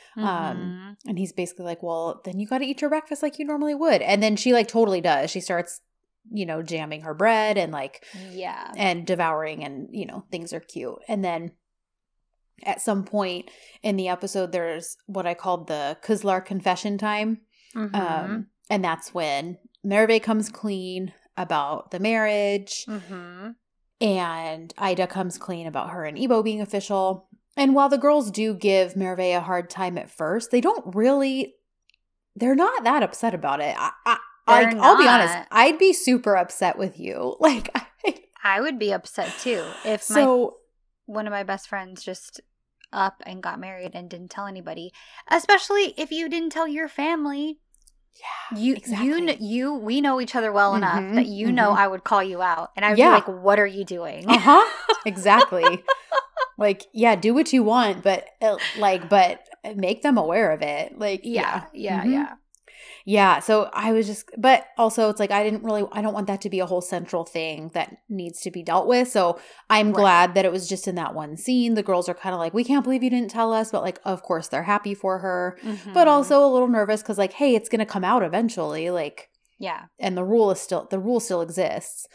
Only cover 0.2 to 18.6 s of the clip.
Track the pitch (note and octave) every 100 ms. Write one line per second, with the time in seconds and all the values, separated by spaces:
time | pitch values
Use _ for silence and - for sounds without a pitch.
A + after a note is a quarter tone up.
0.2 | G#3 F3 D#3+ F3+ F3+ F3+ F#3+ G3+ A#3+ F#3
1.2 | F#3 - F3 - F3 E3+ F3 E3 E3 -
2.2 | F#3+ F#3 G#3+ B3+ C4+ C#4 D4 D#4 D4+ D4
3.2 | D4+ D4 D4 D4 D4+ C#4+ D#4+ G#3 - G3+
4.2 | G#3+ G#3 B3+ A#3+ A3+ A3+ A3 F#3 E3 C#3+
5.2 | D#3 F#3 - F3 F3 - _ _ _ _
6.2 | A3+ G#3+ F3 D#3+ E3 D#3+ D3+ D3+ D#3+ D#3
7.2 | G#3+ A3 G#3+ G3 E3 D3+ C#3 - - F#3+
8.2 | F#3 F3+ F3+ - - G3 G3 F3 E3+ F3
9.2 | E3 D#3 D#3 D#3 C#3+ C#3 - G#3+ - -
10.2 | - F3 E3+ E3 - - B2 - - G#3
11.2 | F#3 E3 E3+ - _ _ _ _ _ _
12.2 | _ _ _ _ - - - G3+ F#3+ G#3
13.2 | F#3+ F3+ - - - _ G#3+ G3 F#3 F3+
14.2 | G3 G3 F3+ F3+ E3 D#3+ E3 - - F#3+
15.2 | F3 F3 F#3 F3 E3 D3+ C#3+ D#3 - G#3
16.2 | G3+ F#3 F#3 F#3+ F#3 F#3 G#3+ G3+ G#3+ G#3
17.2 | A3 A3 _ _ _ A3+ G#3+ G3+ F3 D#3+
18.2 | F3+ A3 - _